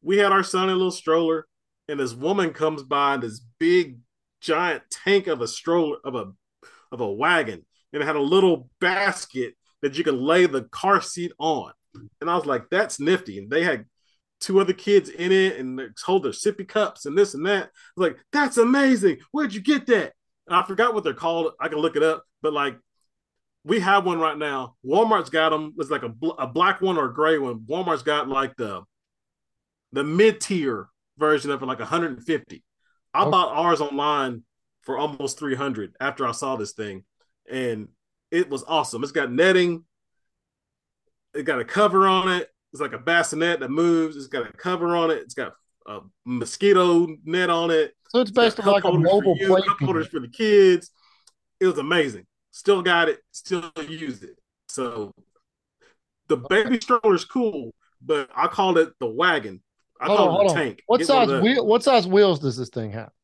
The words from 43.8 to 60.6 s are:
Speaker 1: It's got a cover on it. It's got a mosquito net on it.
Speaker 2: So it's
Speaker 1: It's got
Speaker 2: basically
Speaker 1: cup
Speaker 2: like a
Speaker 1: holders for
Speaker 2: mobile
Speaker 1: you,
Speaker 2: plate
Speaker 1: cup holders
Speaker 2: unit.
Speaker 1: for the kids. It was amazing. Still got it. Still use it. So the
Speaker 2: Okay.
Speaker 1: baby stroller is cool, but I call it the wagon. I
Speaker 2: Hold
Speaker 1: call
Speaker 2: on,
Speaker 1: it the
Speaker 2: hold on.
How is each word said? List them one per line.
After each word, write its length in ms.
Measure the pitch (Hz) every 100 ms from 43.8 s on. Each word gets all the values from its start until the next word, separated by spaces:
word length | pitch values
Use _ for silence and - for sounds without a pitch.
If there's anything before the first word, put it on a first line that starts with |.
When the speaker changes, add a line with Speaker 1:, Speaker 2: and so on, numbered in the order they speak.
| 170 165 160 147
Speaker 1:
It's 100 | 131
got 200 | 139 117
a 40 |
cover 420 | - 180 180 170 170
on 140 | 165
it. 80 | 151
It's 160 | 139 -
got 180 | 113 - _ _ -
a 120 | 104 95 _ -
mosquito 840 | 123 117 - 202 190 180 170 175 156
net 260 | 156 175 180
on 220 | 170 170
it. 220 | 160 147 _ _
Speaker 2:
So 120 | 240
it's 100 | 233
Speaker 1:
It's 80 | 220
got 160 | 233 220
Speaker 2:
basically 80 |
Speaker 1:
cup 100 | 202
Speaker 2:
like 140 | 202 185
a 40 |
Speaker 1:
holders 220 | 175 160 202
for 100 | 196
Speaker 2:
mobile 100 | 165
Speaker 1:
you, 80 | 190
Speaker 2:
plate 160 | 185 196
Speaker 1:
cup 120 | 202
holders 280 | 139 170 151
Speaker 2:
unit. 40 |
Speaker 1:
for 80 | 151
the 80 | 123
kids. 640 | - 220 208 190 175 - _ _ _ _ _ _ _
It 80 | 185
was 100 | 151
amazing. 480 | 143 175 147 104 92 _ _
Still 300 | - - 196
got 280 | 180 170 165
it. 100 | 143 _
Still 400 | - - 180 165 160 147
use 360 | 160 156 95
it. 140 | 95 - _ _ _
So 420 | - 123 113 104 - _ _ _ _ _ _ _ _ _ _ _
the 100 | 143 123
Speaker 2:
Okay. 180 | 190
Speaker 1:
baby 160 | 220 240
stroller 360 | - 240 220 180
is 100 | -
cool, 480 | 262 233 165 117 - _ _
but 280 | 127 151 135 -
I 120 | 170
call 300 | - 190 175
it 160 | 131 _
the 100 | 120
wagon. 520 | 113 175 160 104 92 _ _ _ _
I 80 | 139
Speaker 2:
Hold 100 | 208
Speaker 1:
call 120 | 190
Speaker 2:
on, 20 |
Speaker 1:
it 60 | 170
the 80 | 202
Speaker 2:
hold 60 |
on. 100 | 165